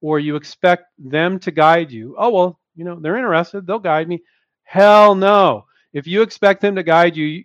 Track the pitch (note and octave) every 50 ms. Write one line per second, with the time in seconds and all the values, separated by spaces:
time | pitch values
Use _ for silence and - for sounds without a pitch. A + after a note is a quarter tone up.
0 | D#3+ D3+ D#3 D3 D3 D3+ D3 D3 D3 - - _ - F3+ F3 F3 _ _ _ _
1 | C#3+ C3 C#3+ D#3 E3+ F3+ F#3+ F3+ - F#3 D3+ D#3 D3+ D#3+ E3 E3+ E3 C#3 B2 A2
2 | A2 C3+ - - G#3+ B3 A3 F#3 F3+ F3+ E3 _ _ _ _ D#3+ E3+ F3+ F3 E3
3 | D#3 D#3 G3+ B3+ B3+ G#3+ E3 E3 F3 - - G3+ F3+ F3 G#3 A3+ F#3+ E3+ D#3 D#3
4 | D#3+ E3+ F3 E3 _ _ _ _ _ _ _ _ _ - - F#3+ G3+ G#3 G#3 G#3+
5 | G#3 G#3 G3 F#3+ F#3+ G3+ G#3 G3+ F#3+ D#3 A#2 G#2 - _ _ _ _ _ - D3
6 | C#3 E3 F#3 G#3 A3+ - - - G#3 G3 F#3+ G3 G#3 G#3 G3 F#3+ E3 E3 D#3+ E3+
7 | F3 F3 D#3+ D#3 D3+ D3+ D#3 F#3 -